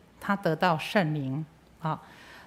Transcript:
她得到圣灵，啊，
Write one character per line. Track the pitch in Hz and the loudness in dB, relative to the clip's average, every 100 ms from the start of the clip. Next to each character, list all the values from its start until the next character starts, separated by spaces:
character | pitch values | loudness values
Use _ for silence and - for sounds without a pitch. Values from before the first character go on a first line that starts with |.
| - - | -20 -10
她 | - 196 | -4 0
得 | 170 | 0
到 | 156 185 156 | 2 2 2
圣 | - 220 156 151 | 2 2 2 0
灵， | 135 135 156 - - - | -2 -4 -6 -14 -20 -8
啊， | 156 151 - - - - | -6 -6 -8 -20 -20 -20